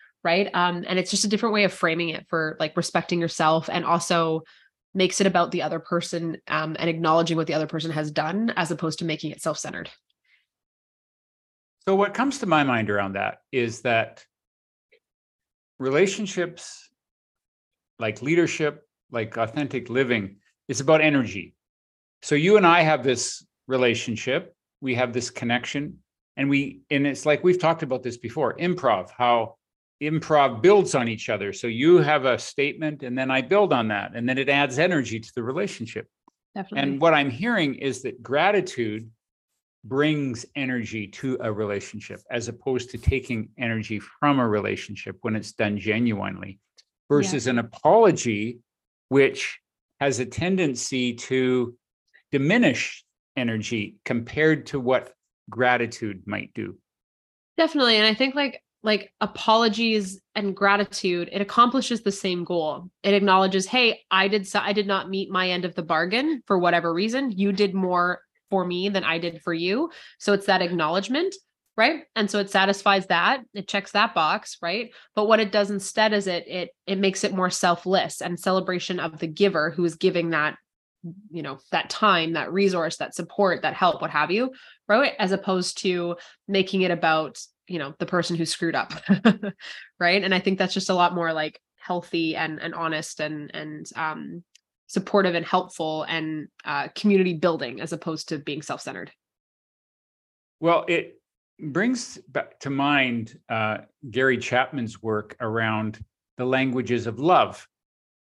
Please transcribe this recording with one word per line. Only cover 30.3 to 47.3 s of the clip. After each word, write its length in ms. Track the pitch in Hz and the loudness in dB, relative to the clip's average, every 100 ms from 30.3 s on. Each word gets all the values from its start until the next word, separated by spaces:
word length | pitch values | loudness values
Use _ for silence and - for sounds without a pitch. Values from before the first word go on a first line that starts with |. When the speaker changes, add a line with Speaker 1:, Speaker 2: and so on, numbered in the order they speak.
| 151 135 113 | 4 4 4
Speaker 2:
builds 320 | 175 208 180 143 | 6 6 6 2
on 120 | 117 | 0
each 220 | 110 - | -4 -4
other. 240 | 107 101 | -4 -4
So 140 | - 120 | -6 -6
you 300 | 113 151 180 | 2 6 8
have 280 | 147 151 131 | 6 2 2
a 120 | 113 | 0
statement 640 | - - 139 139 156 143 | -2 -2 -2 -2 -6 -6
and 120 | 127 127 | -6 -4
then 140 | 131 | 0
I 120 | 131 | 0
build 300 | 139 202 190 | 2 4 4
on 160 | 131 110 | 2 0
that, 220 | 101 101 117 | -2 -4 -4
and 120 | 120 | -2
then 100 | 131 | -2
it 120 | 135 | 2
adds 300 | 143 143 127 | 2 2 2
energy 400 | 180 160 110 113 | 2 2 -2 -6
to 120 | 110 - | -10 -8
the 80 | |
relationship. 640 | 117 147 202 - 117 110 - _ _ _ _ 202 | -6 -4 -6 -6 -10 -10 -14 _ _ _ _ -12
Speaker 1:
Definitely. 240 | 190 - | -8 -4
Speaker 2:
And 220 | 139 139 | -2 4
what 120 | 165 | 4
I'm 160 | 151 139 | 6 2
hearing 460 | 117 226 226 147 - | -2 -2 0 0 -2
is 260 | 139 123 | -4 -4
that 200 | 123 - | -8 -10
gratitude 840 | 113 139 185 208 - - 110 107 113 _ _ _ _ _ _ _ | -4 2 2 2 0 -4 -4 -6 -10 _ _ _ _ _ _ _
brings 600 | 110 135 151 151 135 117 - 143 | -6 0 2 2 -2 -6 -10 -8
energy 520 | 131 123 107 113 101 | -4 -4 -4 -8 -10
to 300 | - 131 131 | -8 -6 -4
a 100 | 113 | -4
relationship, 720 | 104 104 101 - 107 - 101 - | -4 -2 -4 -6 -14 -14 -16 -8
as 160 | 120 113 | -6 -6
opposed 420 | 117 135 127 123 | -8 -2 -2 -4
to 60 | 117 | -6
taking 520 | - 135 - 113 107 - | 0 0 0 -6 -6 -6
energy 400 | 117 113 107 104 | -4 -2 -4 -8
from 400 | - - 147 139 | -10 -2 2 4
a 80 | 117 | 4
relationship 680 | 104 101 98 - 101 - 95 | 2 0 -4 -6 -12 -12 -8
when 140 | 117 110 | -4 -4
it's 160 | 98 | -4
done 260 | - 107 104 | -2 0 0
genuinely, 840 | 98 107 120 101 98 95 98 98 _ _ _ _ - | -2 0 0 0 -4 -8 -12 -16 _ _ _ _ 0
versus 380 | 147 - | 2 2